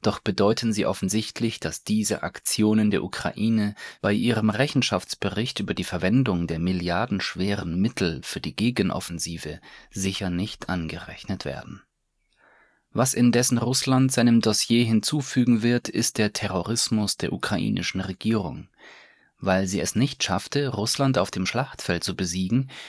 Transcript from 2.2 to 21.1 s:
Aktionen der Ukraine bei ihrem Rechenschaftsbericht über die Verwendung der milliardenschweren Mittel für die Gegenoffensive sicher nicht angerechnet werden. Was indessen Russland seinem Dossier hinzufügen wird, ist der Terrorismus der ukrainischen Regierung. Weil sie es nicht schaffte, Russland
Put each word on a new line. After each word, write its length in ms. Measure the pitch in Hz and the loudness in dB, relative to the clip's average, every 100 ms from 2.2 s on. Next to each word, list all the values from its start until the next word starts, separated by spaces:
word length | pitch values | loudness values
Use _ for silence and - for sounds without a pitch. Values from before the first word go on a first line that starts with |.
Aktionen 680 | 87 - - - 107 110 107 | -6 -6 -2 2 4 4 4
der 140 | 98 | 2
Ukraine 720 | 95 - - - 110 110 104 - - - | -2 -4 -6 -2 0 2 0 -4 -12 -4
bei 140 | 101 | 0
ihrem 340 | 104 120 110 110 | 2 2 2 2
Rechenschaftsbericht 1120 | 104 147 135 - 90 - - 98 95 120 - | 2 2 0 0 0 -4 -6 -4 -2 -4 -4
über 140 | 98 | -4
die 100 | - | -4
Verwendung 640 | 87 87 92 123 127 87 82 | -4 -2 2 4 4 0 0
der 120 | 80 | 0
milliardenschweren 1200 | 87 92 85 87 120 98 - 90 98 101 85 87 | 0 0 0 -2 -2 -4 -4 -2 -2 -2 -2 0
Mittel 420 | 113 - 87 73 | 0 0 -2 -2
für 180 | - - | -8 -8
die 160 | - - | -6 -2
Gegenoffensive 1040 | 113 120 95 - - 85 - 82 76 82 - - - | 0 2 0 -2 -6 -6 -6 -8 -10 -12 -16 -20 -14
sicher 400 | 101 95 95 92 | -6 -4 -2 -2
nicht 400 | 87 104 - - | -2 -4 -6 -6
angerechnet 760 | 92 80 82 - - - 95 | -4 -4 -8 -12 -12 -8 -6
werden. 380 | - 67 - 101 _ _ _ _ _ _ _ _ _ _ _ | -6 -8 -12 -18 _ _ _ _ _ _ _ _ _ _ _
Was 200 | - 123 | 0 0
indessen 460 | - 120 120 127 117 | 4 6 6 2 2
Russland 520 | 113 127 131 131 131 | 0 0 2 4 4
seinem 300 | 127 120 117 | 4 6 6
Dossier 420 | 107 104 - 117 | 4 2 4 4
hinzufügen 800 | 117 110 - 151 131 131 123 117 | 4 2 2 -2 0 2 4 4
wird, 300 | 117 120 - | 4 0 0
ist 260 | - 113 - | -2 0 2
der 160 | 107 | 0
Terrorismus 840 | - 104 92 90 117 - 110 101 - | 0 -2 -2 0 -2 0 0 0 -2
der 160 | - | -4
ukrainischen 640 | 95 - 92 107 98 92 95 | -4 -2 0 0 -2 -2 -4
Regierung. 680 | 95 92 110 110 85 - - _ - - - _ _ _ | -6 -4 0 0 -2 -8 -14 _ -20 -20 -20 _ _ _
Weil 280 | 95 95 95 | 2 2 2
sie 160 | 95 | 0
es 120 | 80 | 0
nicht 300 | 107 139 - | 0 0 0
schaffte, 440 | - 92 - 143 139 | -2 -2 -2 -2 -2
Russland 500 | 104 107 - 139 | -2 -2 2 2